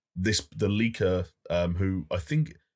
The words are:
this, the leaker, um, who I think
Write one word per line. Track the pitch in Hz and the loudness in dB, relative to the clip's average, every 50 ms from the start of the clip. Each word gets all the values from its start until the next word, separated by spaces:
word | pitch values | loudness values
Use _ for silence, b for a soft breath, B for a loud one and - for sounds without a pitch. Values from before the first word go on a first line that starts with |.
| _ _ - | _ _ -8
this, | 92 92 110 107 - - - - | -2 0 0 0 0 -2 -4 -4
the | 156 107 98 | -2 0 0
leaker, | 101 104 113 117 117 - 104 92 92 90 87 - - _ - - | 2 2 2 0 0 0 0 2 2 0 -2 -4 -10 _ -6 -2
um, | 85 87 87 87 87 | 0 0 2 2 0
who | 87 95 95 95 95 80 - | 0 0 0 0 -2 -4 -4
I | - | -4
think | 95 - - 151 156 151 - - - _ _ _ | -4 -4 -2 0 0 0 -2 -4 -12 _ _ _